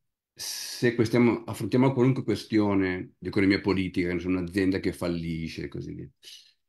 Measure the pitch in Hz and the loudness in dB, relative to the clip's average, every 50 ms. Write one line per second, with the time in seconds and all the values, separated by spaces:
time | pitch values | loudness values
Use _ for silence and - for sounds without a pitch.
0 | _ _ _ _ _ _ _ - - - - - - - - - 131 120 117 - | _ _ _ _ _ _ _ -14 -12 -10 -10 -10 -10 -12 -6 0 0 0 2 2
1 | 113 107 - 120 120 117 104 - - - 104 - 113 98 131 127 131 135 135 127 | 0 2 4 4 4 4 4 0 -4 -8 -8 -8 -6 0 2 4 4 4 4 4
2 | 123 131 127 135 - 113 104 98 - - 110 104 104 101 98 98 95 92 92 92 | 4 4 4 2 0 -2 -2 -2 -2 0 2 2 4 4 4 2 2 0 -2 -4
3 | - - _ - 90 90 87 107 98 95 101 95 - 104 92 95 95 90 87 95 | -6 -10 _ -12 -8 -4 0 2 4 4 4 2 2 0 0 0 0 -2 -2 -2
4 | 87 87 90 85 82 90 92 92 87 85 90 101 95 92 95 92 - 92 87 - | -2 -2 -2 -2 -2 -2 -2 -2 -2 -2 -2 0 2 2 0 0 -2 -4 -4 -4
5 | 90 87 87 85 82 82 82 80 80 78 - - 80 - - - - - - - | -4 -4 -4 -4 -4 -4 -4 -4 -6 -8 -8 -10 -10 -10 -10 -10 -10 -10 -10 -12
6 | - - _ _ - - - - - _ _ _ _ | -14 -14 _ _ -20 -20 -20 -20 -20 _ _ _ _